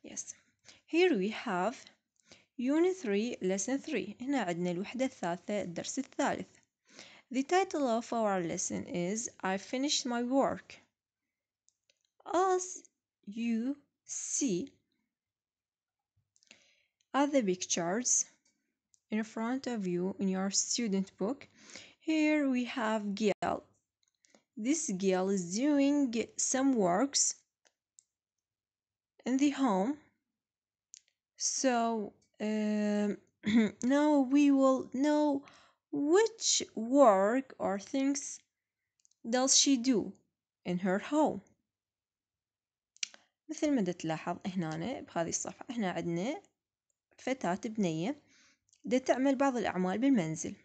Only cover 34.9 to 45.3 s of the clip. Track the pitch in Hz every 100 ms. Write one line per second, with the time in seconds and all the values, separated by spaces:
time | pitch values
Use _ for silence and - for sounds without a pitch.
34.9 | 247 294 302 302 277 - - - _ _
35.9 | 285 285 359 453 440 - - - - 226
36.9 | 277 254 190 196 254 - - - 196 -
37.9 | 269 269 285 - - _ _ _ _ _
38.9 | _ _ _ 233 247 262 - 285 262 247
39.9 | 220 - - _ _ _ _ - 180 190
40.9 | 190 - 294 285 202 _ _ _ _ _
41.9 | _ _ _ _ _ _ _ _ _ _
42.9 | _ - - _ _ - 311 302 269 180
43.9 | - 160 160 - 175 214 185 160 160 190
44.9 | 269 - 175 170